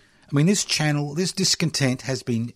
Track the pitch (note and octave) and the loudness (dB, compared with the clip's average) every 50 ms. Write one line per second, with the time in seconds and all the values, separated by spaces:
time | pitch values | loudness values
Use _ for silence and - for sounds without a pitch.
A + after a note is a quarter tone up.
0 | _ _ _ _ _ - C#3 C#3+ D3+ F#3 G3+ F#3+ - - - - D#3 D3+ D3 D3 | _ _ _ _ _ -2 2 2 4 4 4 2 0 -2 -2 0 2 0 0 0
1 | C#3+ C#3+ C#3+ E3 F#3+ E3+ - - F#3 - - - F3 D3+ - - C#3+ B2+ B2+ - | -2 -4 -2 -2 -2 -2 -2 -2 0 0 2 2 0 -2 0 0 0 0 0 -2
2 | - - C3 B2+ - - A#2 A2+ A#2 A#2+ - | -4 -6 -6 -4 -2 -2 -2 -2 -2 -4 -8